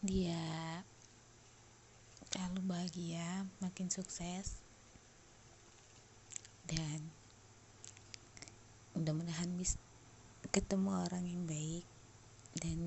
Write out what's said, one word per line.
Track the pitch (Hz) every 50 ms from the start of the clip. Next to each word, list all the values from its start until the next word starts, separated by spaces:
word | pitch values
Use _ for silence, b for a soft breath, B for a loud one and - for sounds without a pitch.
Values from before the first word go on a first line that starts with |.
| -
dia | 196 190 190 185 170 170 170 165 160 160 160 160 160 165 175 - - - - - - - - - - - - - - - - - - - - - - - - - - - - - -
selalu | - 196 185 180 185 190
bahagia, | 185 190 180 170 180 180 160 180 175 165 165 170 170 170 180 190 196 190 - -
makin | 196 180 185 - 190 180
sukses, | - - 185 - - - 170 175 180 185 196 - - - - - - - - - - - - - - - - - - - - - - - - - - - - - - - - - - - - - - - - - - - - 165
dan | 160 160 160 151 151 156 151 160 - - - - - - - - - - - - - - - - - - - - - - - - - - - - - - - - - - - - -
mudah-mudahan | 170 160 156 151 156 170 170 160 160 175 175 180 175
bis-, | 185 - - - - - - - - - - - - - - - - - -
ketemu | 196 196 - 202 190 190 196 190 185
orang | 180 170 180 180 180
yang | 175 175 175
baik | 180 160 156 151 156 156 160 175 - - - - - - - - - - - - - - -
dan | - - 165 160 165 170